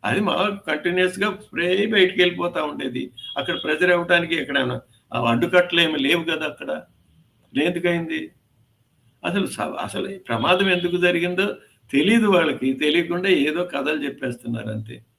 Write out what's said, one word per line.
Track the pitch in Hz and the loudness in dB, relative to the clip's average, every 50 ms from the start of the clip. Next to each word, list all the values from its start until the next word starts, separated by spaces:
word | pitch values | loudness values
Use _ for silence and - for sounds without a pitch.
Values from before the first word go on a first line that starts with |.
| - | 0
అది | 104 123 185 | 0 0 0
మా | 214 185 151 156 190 208 202 196 - | 2 0 0 0 0 0 -2 -4 -4
కంటిన్యూస్ | - 156 151 - 175 175 180 185 180 185 190 | -4 -4 -2 -2 -2 0 2 2 0 0 0
గా | 196 214 190 - - | -2 -2 -2 -6 -12
స్ప్రే | - - 165 170 175 185 196 208 | -12 -6 -4 -2 0 0 0 0
బయటికి | 220 220 208 185 180 185 - | 2 4 4 4 4 6 4
వెళ్ళిపోతా | 180 180 170 175 175 175 170 165 156 | 2 2 2 -2 -4 -4 -2 -2 -4
ఉండేది. | 147 147 139 143 135 123 127 135 131 - - - - - | -4 -4 -6 -8 -6 -6 -6 -8 -10 -12 -16 -16 -12 -8
అక్కడ | - - - 175 - - | -8 -6 -6 -6 -6 -2
ప్రెషర్ | 151 156 151 180 175 | -4 0 0 2 2
ఇవ్వడానికి | 175 175 170 170 180 170 170 165 165 | 2 2 2 2 2 2 2 0 -4
ఎక్కడైనా | 160 139 135 139 135 131 123 120 - - _ _ _ _ _ - | -4 -4 -2 -2 -2 -2 -2 -4 -6 -10 _ _ _ _ _ -4
ఆ | 120 123 117 | -2 0 2
అడ్డుకట్టలు | 117 117 - - - 180 180 175 - 170 | 2 2 0 4 4 4 4 4 4 2
ఏమి | 170 160 156 143 | 2 2 2 0
లేవు | 131 139 165 175 165 | 2 2 2 2 2
కదా | 165 160 151 156 | -2 -4 -4 -4
అక్కడ. | 151 135 - 143 135 151 156 - _ _ _ _ _ _ _ _ _ _ _ _ _ - 131 147 | -6 -8 -10 -8 -8 -8 -8 -8 _ _ _ _ _ _ _ _ _ _ _ _ _ -2 0 0
ఎందుకయింది? | 175 175 170 170 175 175 170 165 160 160 156 - - _ _ _ _ _ _ _ _ _ _ _ _ _ _ _ _ _ _ - | 0 0 0 0 0 0 0 -2 -4 -6 -8 -8 -10 _ _ _ _ _ _ _ _ _ _ _ _ _ _ _ _ _ _ -6
అసలు | 175 175 202 185 | -4 -2 -2 -2
స-, | - - - | -2 -4 -6
అసలు | 107 - - - - 196 - - - - | -6 -6 -6 -8 -8 -6 -6 -6 -6 -6
ఈ | 196 - | -8 -12
ప్రమాదం | - - 113 113 117 151 185 185 196 196 | -8 -6 -4 -2 2 2 4 4 4 2
ఎందుకు | 180 175 175 175 170 | 2 2 0 -2 0
జరిగిందో | 180 175 175 175 170 170 180 180 180 196 202 - - _ _ _ _ _ _ - | 2 2 2 2 2 0 -2 0 0 0 -2 -2 -8 _ _ _ _ _ _ 0
తెలీదు | 139 151 190 220 233 226 | 2 4 6 4 4 6
వాళ్ళకి, | 208 190 175 165 151 131 117 127 131 135 | 6 4 4 4 2 0 -2 -2 -2 -2
తెలియకుండా | 135 151 151 151 170 170 170 170 175 185 196 | 0 0 2 2 2 0 0 -2 -2 2 2
ఏదో | 185 151 139 151 156 170 180 | 2 4 2 0 0 -2 -4
కథలు | 175 156 143 135 147 156 156 139 | -4 -4 -4 -2 -2 -2 -2 -4
చెప్పేస్తున్నారు | 143 139 - 135 127 120 - - 120 117 117 110 110 | -6 -8 -6 -6 -6 -6 -6 -6 -8 -6 -6 -6 -6
అంతే. | 110 110 110 107 120 120 _ _ _ | -6 -8 -8 -10 -14 -18 _ _ _